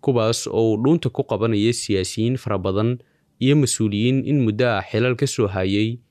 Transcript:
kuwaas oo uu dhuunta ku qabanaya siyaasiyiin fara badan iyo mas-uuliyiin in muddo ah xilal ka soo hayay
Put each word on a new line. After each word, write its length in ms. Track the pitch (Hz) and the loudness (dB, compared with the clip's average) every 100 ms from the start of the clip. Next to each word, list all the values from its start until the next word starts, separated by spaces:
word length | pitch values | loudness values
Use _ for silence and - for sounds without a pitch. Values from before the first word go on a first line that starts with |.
kuwaas 460 | - 123 110 117 - | 0 2 2 -2 -2
oo 280 | 101 113 | 0 2
uu 20 | 107 | 2
dhuunta 260 | 127 165 131 | 2 2 0
ku 140 | - - | -4 -4
qabanaya 460 | 107 113 104 107 | -2 0 2 0
siyaasiyiin 640 | 117 - 98 92 - 113 127 | -2 -2 -2 -2 -2 -2 -2
fara 220 | - 101 | -4 -4
badan 400 | 92 95 113 123 _ _ _ _ | -2 0 0 -2 _ _ _ _
iyo 160 | 131 147 | 2 4
mas-uuliyiin 640 | 131 - 110 101 117 135 - | 2 0 0 0 0 0 0
in 140 | 143 117 | 0 0
muddo 220 | 107 123 | 0 0
ah 140 | 104 92 | 0 -2
xilal 260 | 110 123 120 | -2 0 0
ka 100 | 139 | -4
soo 220 | - 107 | 0 -2
hayay 480 | 98 92 101 110 120 _ | 0 0 0 0 -4 _